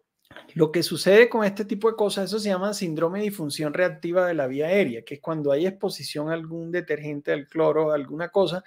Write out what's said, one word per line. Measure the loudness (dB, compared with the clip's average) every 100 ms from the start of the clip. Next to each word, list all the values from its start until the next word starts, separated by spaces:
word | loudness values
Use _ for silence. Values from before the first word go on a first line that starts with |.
| _ _ _ -20 -8
lo | 2 4
que | 4
sucede | 0 0 6 8 8
con | 6
este | 0 -2 -6
tipo | 0 0
de | 2
cosas, | 0 0 -4
eso | -2
se | -2
llama | -2 -2
síndrome | -4 -4 -2 -2 -2
de | -4
disfunción | -4 -6 -4 -4
reactiva | 0 -2 -2 -2 0 0
de | 0
la | -2
vía | -2 0
aérea, | 2 2 -2
que | -10 -12
es |
cuando | -6 -4 0
hay | 2 0
exposición | -2 -6 -6 -10 -6 -4
a |
algún | -6 -6 -10 -6
detergente, | -6 -4 -6 -4 -8 -4
al | -4 -4
cloro, | 0 2 2 2
alguna | 0 -4 -8 -2
cosa, | 0 0 0